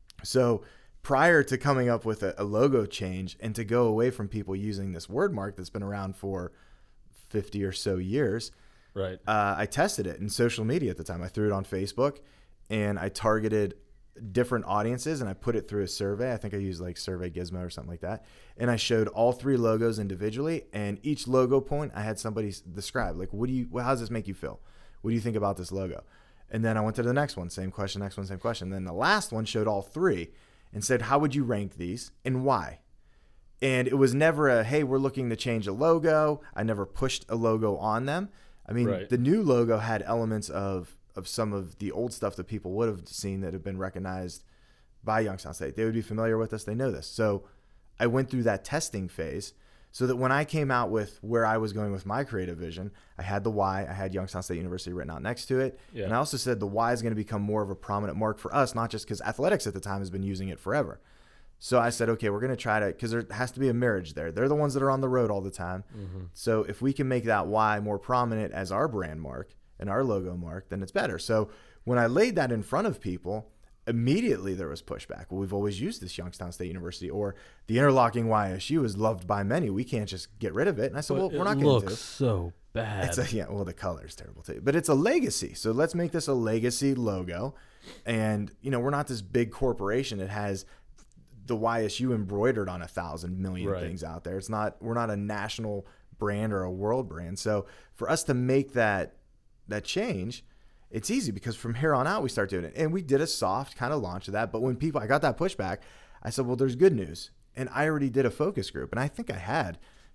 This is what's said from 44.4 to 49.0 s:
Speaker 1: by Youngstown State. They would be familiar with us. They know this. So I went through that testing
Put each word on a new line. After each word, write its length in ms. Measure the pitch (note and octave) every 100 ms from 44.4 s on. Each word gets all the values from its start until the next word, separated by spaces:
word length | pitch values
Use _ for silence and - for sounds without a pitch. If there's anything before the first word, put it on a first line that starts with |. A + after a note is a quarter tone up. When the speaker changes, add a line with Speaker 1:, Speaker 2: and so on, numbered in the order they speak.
| - _ _ _ _ _
Speaker 1:
by 160 | A2 A2
Youngstown 320 | G#2+ F#2+ D2
State. 240 | - C#2 G#2+
They 80 |
would 80 | A2+
be 60 | A2+
familiar 380 | - A2 A2+ A2
with 160 | A2
us. 100 | A2
They 100 | G#2
know 160 | A2+ C3+
this. 160 | F2 -
So 380 | - A2 G2+ - - _ - - -
I 60 | A#2+
went 240 | B2+ B2
through 140 | B2+
that 200 | A2+ G2
testing 420 | - D3 - G#2